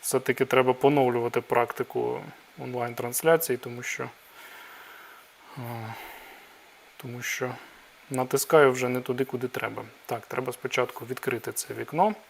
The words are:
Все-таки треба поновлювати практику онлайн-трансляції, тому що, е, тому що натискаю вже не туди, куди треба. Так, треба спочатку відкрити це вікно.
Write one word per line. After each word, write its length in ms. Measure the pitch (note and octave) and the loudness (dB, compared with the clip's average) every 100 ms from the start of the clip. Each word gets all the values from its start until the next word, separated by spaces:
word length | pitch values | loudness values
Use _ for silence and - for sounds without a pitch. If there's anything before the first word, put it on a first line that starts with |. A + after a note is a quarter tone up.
Все-таки 440 | - C3 C3 C3 | 0 -2 2 2
треба 280 | C3 C3 B2+ | 4 4 4
поновлювати 680 | B2+ C#3 D3 B2+ A#2+ A#2+ A#2+ | 6 6 6 4 2 0 -2
практику 800 | - A#2+ A#2+ - B2 B2 A#2+ B2 - - - - | 2 2 2 -2 -4 -2 -2 -4 -8 -18 -20 -14
онлайн-трансляції, 1000 | B2+ B2 A#2+ A#2 A#2+ B2 D#3 E3 D#3+ B2 | -8 -6 -6 -4 -6 0 4 4 4 -4
тому 240 | - A#2+ | -4 -10
що, 280 | B2 - B2+ - - - - - - - - - - - - - - - | -8 -8 -8 -12 -20 -20 -20 -20 -20 -20 -20 -20 -20 -20 -20 -20 -18 -12
е, 360 | A#2+ A#2 A2+ A2+ - - - - - - - - - - | -10 -8 -10 -12 -14 -16 -20 -20 -20 -20 -20 -20 -20 -16
тому 260 | B2+ A#2+ | -12 -8
що 320 | A#2+ - B2+ A#2+ - - - - - | -6 -4 -4 -6 -14 -20 -20 -20 -8
натискаю 600 | C3 B2+ C#3 - D#3+ C#3 | -4 0 0 6 8 8
вже 160 | B2+ B2+ | 6 0
не 120 | B2 | -2
туди, 240 | B2 B2 | -2 -2
куди 240 | C3+ B2+ B2 | -2 -2 -4
треба. 360 | - A2+ A2 A2+ - - | -4 -6 -6 -14 -18 -8
Так, 200 | A#2 - | -8 -6
треба 260 | C3+ B2+ | -6 -4
спочатку 540 | - C3 - B2 - A#2 | -6 -4 -2 -2 -4 -10
відкрити 460 | B2+ - A#2+ A2+ | -6 -4 -4 -6
це 220 | A2 - | -8 -8
вікно. 400 | A2+ A2+ D3+ G3+ G#3+ | -8 -6 2 2 2